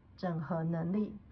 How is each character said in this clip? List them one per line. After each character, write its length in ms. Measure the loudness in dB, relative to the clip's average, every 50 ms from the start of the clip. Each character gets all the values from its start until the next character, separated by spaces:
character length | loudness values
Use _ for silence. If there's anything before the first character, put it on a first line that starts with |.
| -20 -20 -10
整 240 | -4 -2 0 0 0
合 240 | 0 0 0 2 2
能 280 | 2 2 2 2 2 2
力， 260 | 2 2 0 -2 -8 -14 -16